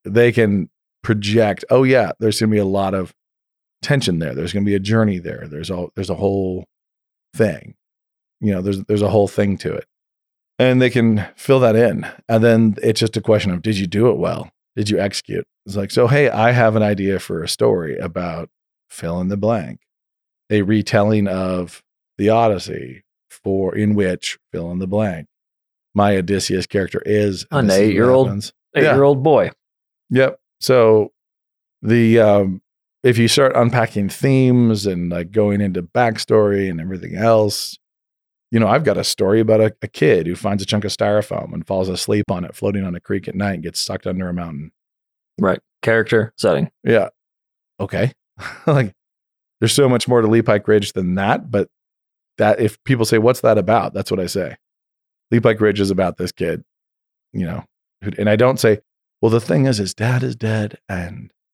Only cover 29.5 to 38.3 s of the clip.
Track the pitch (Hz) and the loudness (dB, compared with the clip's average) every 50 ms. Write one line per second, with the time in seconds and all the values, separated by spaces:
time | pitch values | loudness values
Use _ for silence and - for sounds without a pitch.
29.5 | - _ _ _ _ _ _ _ _ _ _ - 123 131 135 135 - - _ _ | -4 _ _ _ _ _ _ _ _ _ _ -2 2 2 2 2 0 -6 _ _
30.5 | _ - - - 131 123 113 110 110 107 104 - _ _ _ _ _ _ _ _ | _ -10 0 2 4 6 6 6 6 4 2 0 _ _ _ _ _ _ _ _
31.5 | _ _ _ _ _ _ - 110 113 120 117 113 113 117 107 104 101 101 98 95 | _ _ _ _ _ _ -2 2 2 4 4 6 6 6 6 6 4 4 2 0
32.5 | 92 95 _ _ _ _ _ _ _ _ - 127 117 113 113 110 - 143 139 131 | -4 -8 _ _ _ _ _ _ _ _ 0 2 4 4 2 2 4 4 2 2
33.5 | - 123 120 117 123 123 113 - - 104 101 95 - - - 139 135 131 131 127 | 4 2 0 2 2 0 -2 -2 -2 -4 -6 -6 -6 -2 0 2 2 4 4 4
34.5 | 123 123 120 113 110 98 101 101 92 87 87 85 87 85 87 87 101 110 104 104 | 4 4 4 2 2 0 -2 -4 -4 -4 -4 -6 -6 -6 -8 -4 0 0 0 2
35.5 | 101 101 104 98 90 90 87 - - 120 123 117 110 - - - 113 110 104 104 | 2 0 -2 -2 -4 -6 -8 -6 -2 0 0 0 -2 -4 -4 0 2 2 2 2
36.5 | 101 98 98 95 87 82 80 92 95 87 90 85 80 90 107 113 113 110 107 104 | 0 0 -2 -4 -4 -6 -8 -8 -10 -10 -10 -10 -8 -2 2 2 4 4 2 0
37.5 | 98 - - - - - _ _ _ _ _ _ _ _ _ _ | -2 -6 -10 -12 -14 -18 _ _ _ _ _ _ _ _ _ _